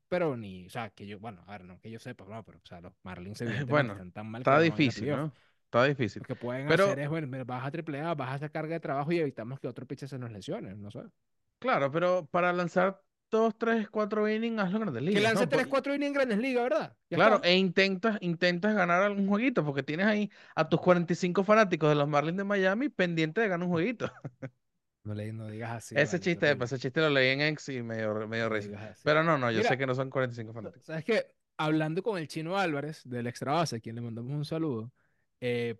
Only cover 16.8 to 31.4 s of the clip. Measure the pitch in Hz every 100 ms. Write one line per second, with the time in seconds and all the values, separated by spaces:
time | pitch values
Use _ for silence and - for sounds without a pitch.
16.8 | 165 - _ 165 208 208 175 185 190 180
17.8 | 196 185 226 208 175 170 180 175 208 214
18.8 | 175 175 208 202 196 202 262 240 151 139
19.8 | 135 156 208 208 202 - - - 160 160
20.8 | 185 175 170 175 180 180 190 214 202 170
21.8 | 151 151 143 143 151 185 196 202 190 208
22.8 | 277 - 180 165 156 160 220 170 180 170
23.8 | 196 240 123 - 127 - 131 - _ _
24.8 | _ _ 104 104 107 113 107 107 113 117
25.8 | - 143 147 175 180 170 151 131 120 131
26.8 | 135 160 156 139 127 135 151 147 - 131
27.8 | 117 113 110 107 110 113 113 107 104 101
28.8 | 104 - 147 151 165 147 123 113 226 127
29.8 | 135 127 135 131 127 117 110 113 107 -
30.8 | - 160 - 214 - _